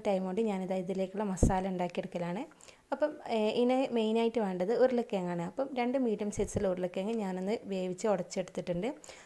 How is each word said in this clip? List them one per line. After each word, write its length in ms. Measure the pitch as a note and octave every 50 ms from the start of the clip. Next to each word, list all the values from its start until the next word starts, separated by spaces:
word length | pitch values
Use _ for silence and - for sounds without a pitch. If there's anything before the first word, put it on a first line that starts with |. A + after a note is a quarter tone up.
| G#3+ G#3+
ടൈം 140 | G3 F#3 F#3+ F#3
കൊണ്ട് 140 | F#3 F#3+ A3+ A3
ഞാനിതാ 260 | G3+ F#3+ F#3 F#3 G3 F#3+
ഇതിലേക്കുള്ള 440 | F#3 F3 F#3+ F#3+ F#3+ F#3 F#3+ G3 G#3+ G3+
മസാല 320 | F#3+ E3 - - G3 F#3 F#3 F#3+ F#3+
ഉണ്ടാക്കിയെടുക്കലാണ്. 680 | F3+ F3+ F3 - - F3+ F3+ - F3+ E3+ E3+ F3 G3+ C#4+ E4 - - - - - - _ - -
അപ്പം, 180 | - D4+ D4+ D4+ - - - A#3
ഏ, 20 | A3 G#3+ G#3+ - -
ഇതിന് 180 | B3 B3 B3+ C4 C4+ - A#3 A#3+
മെയിനായിട്ട് 420 | A3 G#3+ A3 A3+ A#3 A#3 A3+ B3 G#3+
വേണ്ടത് 260 | F#3+ F#3 F3+ F3+ F#3 A#3 - A#3+
ഉരുളക്കിഴങ്ങാണ്. 600 | B3+ B3+ A#3+ A#3 A#3 - G3 F3+ F3 F3 F3 E3+ F3+
അപ്പം 180 | - - C4+ C#4 D4+ B3
രണ്ട് 180 | A#3+ A#3+ B3 C#4 C4
മീഡിയം 260 | A#3 G#3 G3 G#3+ G#3 G3+
സൈസുള്ള 320 | - G#3 G3 - G#3+ G3+ F#3+ F3+
ഉരുളക്കിഴങ്ങ് 420 | F3+ F3+ F3+ - F#3+ F#3+ G#3 A#3 A3+
ഞാനൊന്ന് 340 | G#3 F#3+ F#3 F#3 F#3 F#3+ G#3+ A#3+ - G3+
വേവിച്ച് 340 | G3 F#3 F#3 F#3 F3+ F3+ - A3 G3+
ഉടച്ചെടുത്തിട്ടുണ്ട്. 720 | F3+ F3 - - G3+ F3+ F3+ - - F3 - F3 E3+ F#3 A#3+ D4+ - - - - - -